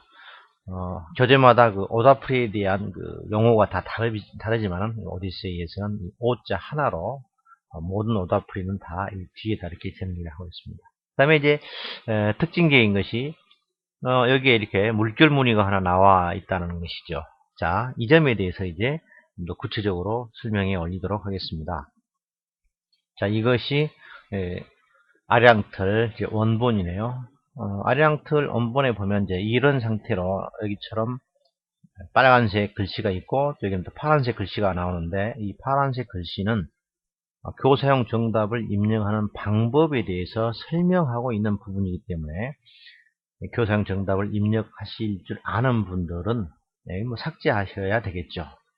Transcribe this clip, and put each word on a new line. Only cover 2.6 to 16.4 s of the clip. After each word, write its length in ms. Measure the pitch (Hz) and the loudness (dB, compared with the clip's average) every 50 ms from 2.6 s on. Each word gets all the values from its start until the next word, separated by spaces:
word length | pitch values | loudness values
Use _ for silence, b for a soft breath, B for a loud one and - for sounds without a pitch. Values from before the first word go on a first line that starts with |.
| 101 95 98 98 104 104 | 0 0 0 0 -2 -6
그 300 | 87 - 85 82 80 82 85 90 | -10 -10 -12 -12 -12 -14 -10 -4
용어가 380 | 104 107 113 117 117 107 101 - | 0 2 4 6 6 6 4 4
다 140 | - 90 - | 2 -2 -6
다르-, 340 | - - - 113 117 110 104 98 - - - | -6 -6 -4 -4 -4 -4 -6 -8 -10 -16 -10
다르지만은 560 | - 107 113 117 107 98 87 90 101 113 113 110 | -4 -2 -2 -2 -2 -2 -2 -4 -4 -6 -6 -8
오디세이에서는 1000 | 92 87 87 92 95 95 90 - - 95 90 87 87 80 - 95 101 104 104 95 | -10 -10 -10 -8 -8 -8 -8 -8 -8 -8 -6 -6 -8 -8 -8 -8 -6 -6 -6 -8
이 100 | 87 92 - _ | -8 -12 -10 _
오자 380 | 110 120 123 - - - 101 95 | -2 -2 -2 -2 -4 -6 -6 -6
하나로, 640 | - - 147 151 143 120 92 82 87 110 135 139 127 _ _ b b b b b b _ | -6 -6 -6 -2 -2 -2 -2 -4 -6 -8 -8 -10 -14 _ _ b b b b b b _
어, 120 | - 82 | -14 -12
모든 360 | 80 90 95 104 107 113 117 101 | -8 -6 -4 -2 -2 0 -2 -2
오답풀이는 600 | 90 85 104 101 - - - 101 90 92 101 95 | 0 0 -2 -2 -2 -4 -8 -8 -6 -6 -6 -6
다 280 | - - 85 90 98 98 101 | -8 -8 -8 -6 -6 -6 -8
이 120 | 95 90 - _ | -10 -12 -14 _
뒤에 220 | - - 110 107 - | -10 -6 -6 -6 -4
다 80 | - 85 | -6 -10
이렇게 260 | 90 - - 95 - - | -12 -10 -12 -12 -10 -8
정리를 320 | 95 92 87 87 85 82 | -8 -8 -8 -8 -10 -12
하고 160 | 76 80 90 | -12 -14 -16
있습니다. 380 | 87 - - - - - - - | -16 -16 -18 -18 -18 -18 -18 -20
그 320 | _ _ _ _ _ _ - | _ _ _ _ _ _ 2
다음에 200 | 139 151 160 151 | 4 6 6 6
이제, 220 | 139 147 147 147 B B B B B B B B B 117 | 6 4 2 2 B B B B B B B B B -2
에, 240 | 110 107 104 107 107 - | 0 2 2 0 2 0
특징계인 540 | - - - 175 170 156 143 131 113 104 98 | -2 -2 2 2 4 6 6 6 6 6 4
것이, 400 | 101 95 - - 117 131 151 160 - _ _ _ _ _ _ _ _ _ _ _ _ 135 | 2 0 -2 -4 -6 -6 -6 -10 -12 _ _ _ _ _ _ _ _ _ _ _ _ -2
어, 240 | 127 127 127 123 120 | 0 2 4 4 4
여기에 260 | 131 135 131 135 120 | 4 4 6 4 4
이렇게 360 | 110 107 - - 98 101 113 | 4 2 2 0 2 2 2
물결 380 | 113 104 110 110 110 - 160 151 | 2 2 0 0 4 4 6 6
무늬가 360 | 143 139 131 123 113 104 101 | 6 4 4 4 4 4 4
하나 140 | 98 101 98 | 2 2 2
나와 540 | 92 90 90 92 98 98 95 92 87 87 95 | 2 2 4 6 8 8 8 6 4 2 -2
있다는 460 | 95 | -4